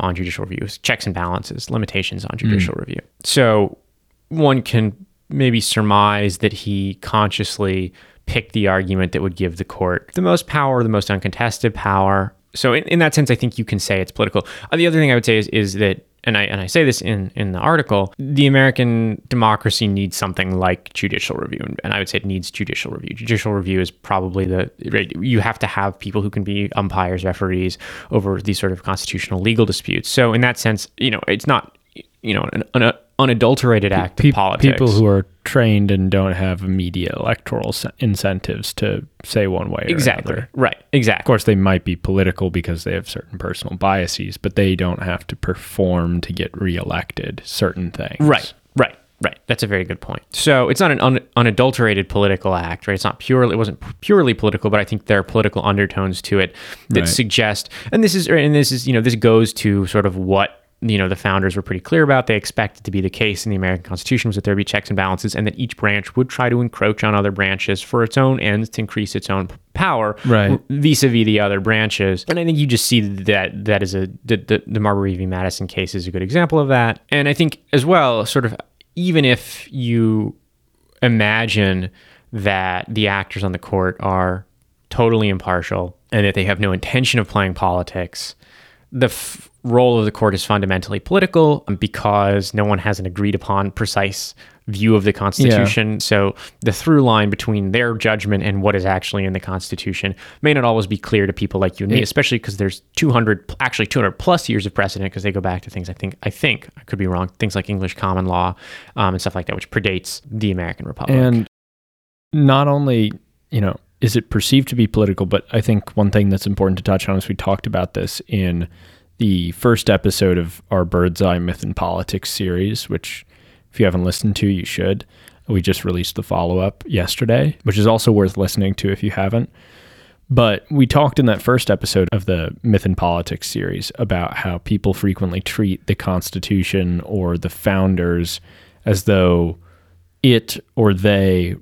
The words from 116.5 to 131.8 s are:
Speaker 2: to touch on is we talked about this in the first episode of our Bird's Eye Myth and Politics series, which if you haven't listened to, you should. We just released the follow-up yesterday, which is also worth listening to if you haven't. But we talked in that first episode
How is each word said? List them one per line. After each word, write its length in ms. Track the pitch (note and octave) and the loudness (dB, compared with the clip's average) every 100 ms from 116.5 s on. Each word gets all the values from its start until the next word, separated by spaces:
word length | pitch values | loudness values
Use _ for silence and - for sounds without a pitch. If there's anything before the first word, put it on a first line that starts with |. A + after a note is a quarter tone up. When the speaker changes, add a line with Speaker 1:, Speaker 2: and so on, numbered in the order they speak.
| F#2+ F#2+ F#2 | 0 0 0
Speaker 2:
to 60 | |
touch 240 | - F#2+ - | 0 0 0
on 100 | F#2+ | -2
is 100 | - | -2
we 60 | |
talked 320 | F#2+ - G2 - | -4 -2 -2 -2
about 280 | F#2+ F2+ | -4 -4
this 280 | G2 F#2 - - | -4 -6 -8 -4
in 400 | G2+ F#2 F2 E2+ - - _ _ - | -2 0 -2 -4 -10 -20 _ _ -2
the 340 | A2 F#2 E2+ | 0 2 0
first 380 | - A#2+ A2+ - | 0 2 4 4
episode 480 | G2 G2+ - G2 F2 | 2 2 2 2 2
of 240 | E2 - - | 0 -6 -4
our 140 | F#2+ | -2
Bird's 360 | F2 F2+ F2+ E2 | 0 2 0 2
Eye 160 | F#2+ F2 | 0 0
Myth 240 | F2 F2+ | -2 -6
and 120 | G2 | -6
Politics 560 | F#2+ F2+ F2 F2+ F#2+ - | -6 -4 -4 -4 -6 -6
series, 580 | - F#2+ F2 G2+ A#2 - | -6 -4 -2 -2 -4 -6
which 380 | D#2+ - - - _ _ _ _ | -8 -8 -16 -18 _ _ _ _
if 60 | - | 0
you 40 | |
haven't 200 | G2+ F2+ | 2 2
listened 320 | F2+ - A2 G2 | 0 -2 -2 0
to, 100 | G2+ | 0
you 160 | F#2+ | -2
should. 400 | - - F#2 G2 - _ - _ - | -4 -4 -2 -2 -6 _ -20 _ -2
We 120 | G2 | 0
just 220 | F2 F#2 | 2 0
released 300 | F#2+ F2+ E2+ | -2 -4 -4
the 80 | - | -6
follow-up 640 | G2 F2 F2 F#2 F#2+ - - | -4 -2 0 0 -2 -4 -6
yesterday, 680 | A2 E2+ - A2+ A#2+ D3 - | -4 -2 -2 0 2 2 -2
which 140 | A#2+ G2+ | -2 2
is 80 | G#2+ | 4
also 260 | A2+ - | 4 4
worth 240 | G#2 F#2+ G2 | 4 4 2
listening 380 | F#2+ - G2 | -2 0 -2
to 160 | F#2+ G2+ | 0 -2
if 120 | G2 | -2
you 80 | G#2 | -2
haven't. 400 | F#2+ G2 A#2 - _ _ - - - _ _ - | -2 -2 -2 -4 _ _ -20 -20 -20 _ _ -2
But 360 | B2 A#2 G2+ - | 2 2 2 -2
we 160 | D3 B2 | 2 4
talked 320 | D3 C#3+ - | 4 2 4
in 60 | B2 | 2
that 140 | G#2 | 2
first 300 | - B2+ - | 2 2 2
episode 380 | G2 | 0